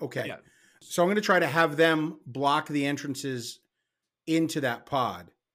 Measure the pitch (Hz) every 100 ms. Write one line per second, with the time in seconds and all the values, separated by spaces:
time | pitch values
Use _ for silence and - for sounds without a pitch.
0 | 139 127 135 90 _ _ _ _ - -
1 | 175 208 208 180 160 160 165 147 165 160
2 | 156 - 127 123 139 151 147 147 139 143
3 | 143 131 139 127 113 - _ _ _ _
4 | _ _ - 160 160 156 127 120 - 139
5 | 117 87 85 _ _